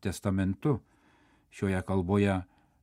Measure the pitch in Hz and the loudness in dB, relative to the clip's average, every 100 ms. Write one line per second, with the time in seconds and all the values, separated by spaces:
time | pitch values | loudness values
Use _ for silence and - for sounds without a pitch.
0 | 98 - 101 95 95 98 151 120 - _ | -8 -4 -2 0 -2 -2 -2 -2 -6 _
1 | _ _ _ _ _ - 101 92 - 95 | _ _ _ _ _ -4 -2 -2 -2 -2
2 | 87 101 101 92 92 _ _ _ | 2 2 2 0 -4 _ _ _